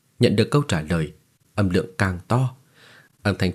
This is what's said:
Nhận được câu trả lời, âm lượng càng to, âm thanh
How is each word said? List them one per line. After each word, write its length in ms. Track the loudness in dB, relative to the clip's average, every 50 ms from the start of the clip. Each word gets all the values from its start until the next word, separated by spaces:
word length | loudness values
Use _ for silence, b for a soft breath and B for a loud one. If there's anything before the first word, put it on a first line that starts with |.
| _ _ _ 0
Nhận 160 | 2 2 4
được 120 | 2 2 2
câu 120 | 2 0 0 0
trả 140 | -2 -2
lời, 320 | -2 -2 -2 -2 -2 -4 -8 -12 _ _ _ _ _ _ _
âm 140 | -2 0 2
lượng 200 | 2 0 -2 -2 -4 -4
càng 220 | -2 -2 -2 -4 -4 -2
to, 280 | 0 0 0 -2 -4 -10 b b b b b b b b b b b b -2
âm 120 | -2 -2 0
thanh 120 | 0 -2 0